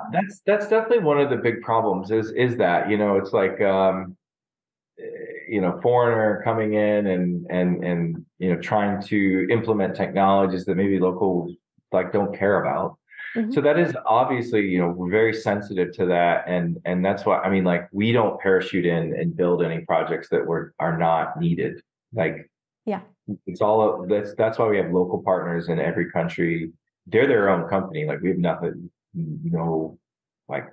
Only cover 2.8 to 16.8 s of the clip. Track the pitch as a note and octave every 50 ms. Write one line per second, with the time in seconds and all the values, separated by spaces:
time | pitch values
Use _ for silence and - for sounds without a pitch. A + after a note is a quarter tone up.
2.8 | E2+ G2 G#2+ G2+ G#2 G2+ G2 F#2+ F#2+ - A#2+ G#2+ F#2+ F#2 F#2 - G#2+ G2 F#2+ F#2+
3.8 | F#2+ F#2+ F#2+ F#2 F#2 F2+ F#2 - _ _ _ _ _ _ _ _ _ _ _ _
4.8 | _ _ _ - - - - - F2+ - - - D#2 - A2+ G2 F#2 F2 - -
5.8 | - A#2+ B2 A#2+ A#2+ A#2+ A2+ A2 A2 G#2+ G2+ - - A#2+ A2+ A2 G#2+ G#2+ G#2+ G#2+
6.8 | G#2+ G#2 G#2 G#2 G#2 G2 F#2 F2+ F2+ F2 F2 F2 E2+ - - F2+ F2+ F2+ F2 -
7.8 | - F2 F2 E2+ E2+ E2+ E2 - - - _ _ F2+ F#2 F2 E2 - - A2+ G#2+
8.8 | G2+ G2+ G2+ G2+ - - A2 G2+ G2 G2 F#2 F#2+ F#2 F#2+ A#2+ A2 - A2+ G#2+ G#2
9.8 | F#2+ F2+ F2+ - F#2+ - - G2 G2 G2 G2 G2 G2 F2+ F#2 F2+ F#2 G2 F2+ F2+
10.8 | G2 G2 G2 F2+ F#2 F#2 F2+ F#2 G2+ F#2+ F2+ F2 E2+ F2 F2 - _ _ _ _
11.8 | _ _ - F#2+ F2+ - - G2+ G2 E2+ - - G2 G2+ G2 F2 - C#2+ C#2 D#2+
12.8 | F#2+ - - _ _ _ - - - - - A#3 A3 G#3+ C4+ D3+ C#3 D3 D3+ F3
13.8 | E3+ C#3+ A#2 - - - A2 A#2+ C3 C3+ C3 A#2+ A2+ A#2 A2+ G#2+ G2+ F#2+ F2+ F2+
14.8 | F2 E2+ F2 F2+ F2+ F2+ G2 A2 A2+ A2+ G#2+ - - A2 G2 G#2 G#2 - G#2 F2+
15.8 | F2 F2 - - F#2+ F2+ F2 F2 F2 E2+ E2 - - F2 F2+ F2 E2+ E2+ E2 -